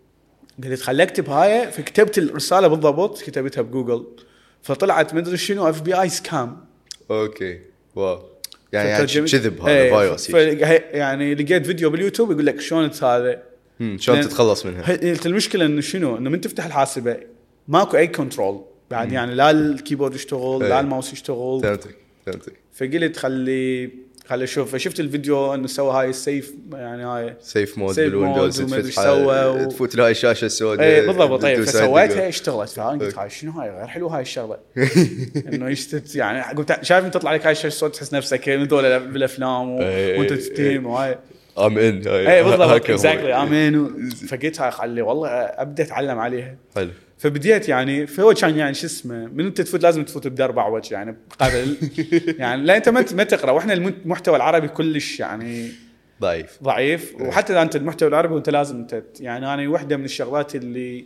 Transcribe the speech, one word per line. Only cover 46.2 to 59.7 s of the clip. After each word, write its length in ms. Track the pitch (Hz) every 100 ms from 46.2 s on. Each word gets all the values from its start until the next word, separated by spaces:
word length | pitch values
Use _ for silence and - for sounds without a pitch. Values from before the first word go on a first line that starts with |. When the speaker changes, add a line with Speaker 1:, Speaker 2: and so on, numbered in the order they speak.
| 120 123 131 131 _ 101
Speaker 2:
حلو. 140 | 90 90 _ _
Speaker 1:
فبديت 480 | 151 143 175 214 180
يعني، 380 | 127 135 139 147
فهو 260 | 190 220
كان 240 | 190 175 156
يعني 160 | 143
شو 120 | 143 165
اسمه، 400 | - 123 117 113
من 200 | 139 185
أنت 160 | 185
تفوت 220 | - 175
لازم 200 | 170 160
تفوت 240 | 147 143 139
بدرب 320 | 131 127 120
أعوج 320 | 107 110 -
يعني 260 | 98 107 107 - -
قبل. 380 | 131 123 131 143 156 165 147
Speaker 2:
<laughs> 340 | 170 165 156
Speaker 1:
يعني 240 | 120 135
لا 140 | 151 214
أنت 120 | 233
ما 120 | 247
ت-، 120 | 240
ما 100 | 175
تقرأ، 280 | - 185 135
وإحنا 220 | 147 202
المن-، 200 | 180 190 180 160
المحتوى 300 | 175 - 143
العربي 320 | 143 165 151
كلش 520 | 160 156 147 - -
يعني 520 | 76 107 120 120 117 - - _ _ -
Speaker 2:
ضعيف. 380 | 95 82 - -
Speaker 1:
ضعيف. 520 | 135 113 139 165 - -
Speaker 2:
إيه. 80 | 131
Speaker 1:
وحتى 260 | 202 208
إذا 80 | 175
أنت 140 | 160 151
المحتوى 340 | 156 - 156
العربي 240 | 151 170
وأنت 160 | 156 156
لازم 260 | 147 143 123
أنت 200 | 113 113
ت-، 260 | - -
يعني 320 | 123 123 135
أنا 160 | 143
وحدة 280 | 143